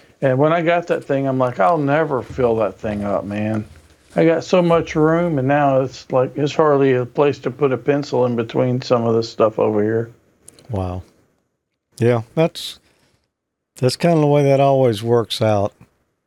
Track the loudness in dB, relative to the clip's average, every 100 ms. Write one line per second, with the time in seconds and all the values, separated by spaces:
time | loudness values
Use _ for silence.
0 | _ -4 0 2 2 2 2 0 0 -4
1 | -2 -2 0 0 -2 2 2 2 0 0
2 | 0 -4 -6 -2 0 2 -2 -4 -6 -4
3 | -2 -4 -4 -6 -4 -4 -8 -14 -20 _
4 | _ 0 2 2 -2 -2 2 2 0 0
5 | 2 2 0 0 0 2 2 0 -2 -6
6 | -4 -2 -2 -2 -4 0 2 4 2 2
7 | -2 0 0 -2 -6 -2 -2 -2 -2 -2
8 | -2 -2 0 -2 -4 -2 -2 -2 -2 0
9 | 0 0 -2 0 0 0 0 0 0 -2
10 | -4 -10 _ _ _ -20 -8 -6 -6 -8
11 | -12 _ _ _ _ _ _ _ _ -2
12 | 0 0 -2 -2 -2 -2 -14 -16 _ _
13 | _ _ _ _ _ _ _ -4 -2 0
14 | 0 2 2 4 4 4 4 4 2 0
15 | 0 0 0 -2 0 0 -2 _ _ _
16 | _ _